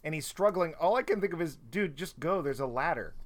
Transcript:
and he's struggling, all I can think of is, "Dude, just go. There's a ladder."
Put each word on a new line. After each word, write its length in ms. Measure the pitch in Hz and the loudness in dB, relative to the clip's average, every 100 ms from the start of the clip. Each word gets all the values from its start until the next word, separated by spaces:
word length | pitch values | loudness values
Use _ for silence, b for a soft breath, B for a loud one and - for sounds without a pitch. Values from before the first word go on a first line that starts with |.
and 120 | 147 | -6
he's 120 | 156 139 | -4 -4
struggling, 480 | - 202 190 175 151 | 2 4 4 0 2
all 160 | 170 240 | 2 4
I 60 | |
can 160 | 254 381 | 2 2
think 100 | 196 | 0
of 80 | 170 | 0
is, 160 | 170 - | -4 -4
"Dude, 400 | - 190 196 139 | -6 0 0 -2
just 220 | 180 - | -8 -4
go. 240 | 156 190 | 0 0
There's 180 | 143 127 | 0 -2
a 60 | 135 | -2
ladder." 480 | 120 156 139 101 - | 0 0 0 -4 -8